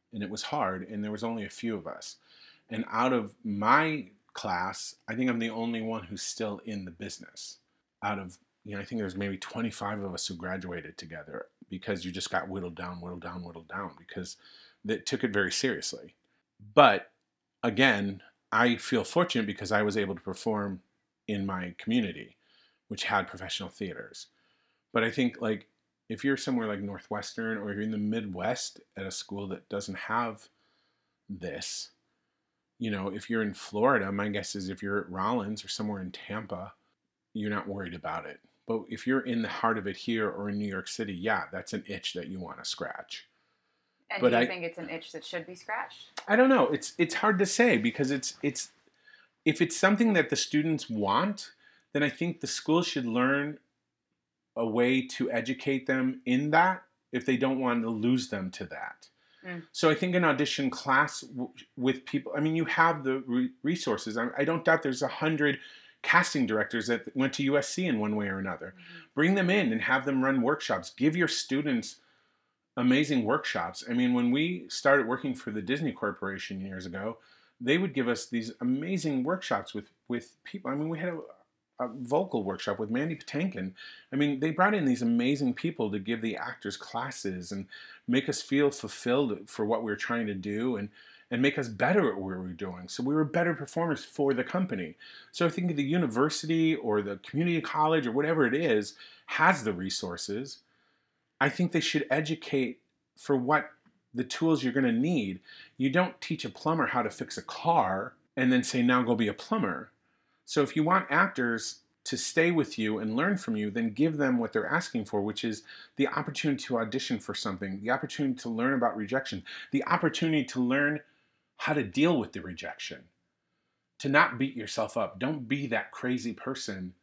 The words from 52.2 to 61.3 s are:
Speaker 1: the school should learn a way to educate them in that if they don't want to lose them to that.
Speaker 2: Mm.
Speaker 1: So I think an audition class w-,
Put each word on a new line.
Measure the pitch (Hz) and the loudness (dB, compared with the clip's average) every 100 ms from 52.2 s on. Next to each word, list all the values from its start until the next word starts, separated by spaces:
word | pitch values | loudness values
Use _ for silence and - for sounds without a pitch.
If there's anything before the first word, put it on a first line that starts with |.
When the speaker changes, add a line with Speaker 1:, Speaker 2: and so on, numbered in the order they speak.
| 170 165 | -2 -2
Speaker 1:
the | 139 | -4
school | - - 165 | -4 2 2
should | 170 143 120 | 2 -2 -2
learn | 117 131 139 147 156 _ _ _ _ _ _ _ _ _ - | 2 2 2 -2 -6 _ _ _ _ _ _ _ _ _ -4
a | 113 | 0
way | 110 123 131 127 | 2 4 4 0
to | - 131 | -2 -2
educate | 117 117 131 143 135 131 | 0 -2 -2 0 0 0
them | 131 131 131 123 | 2 0 0 0
in | 127 151 | 2 4
that | 156 185 180 - _ _ | 6 6 2 -6 _ _
if | 123 | -4
they | 123 127 | 0 2
don't | 131 131 | 2 2
want | 127 120 | 2 2
to | 113 | 0
lose | 110 117 127 - | 0 4 2 2
them | 101 92 | -4 -4
to | - | -6
that. | 90 - - - - _ _ _ 180 | -10 -10 -12 -14 -20 _ _ _ -12
Speaker 2:
Mm. | 175 - | -12 -10
Speaker 1:
So | - 160 | 2 4
I | |
think | 156 180 180 | 4 4 4
an | |
audition | 165 139 143 - 135 | 4 4 2 0 -2
class | - 139 131 147 - | -2 2 4 4 0
w-, | 135 | -10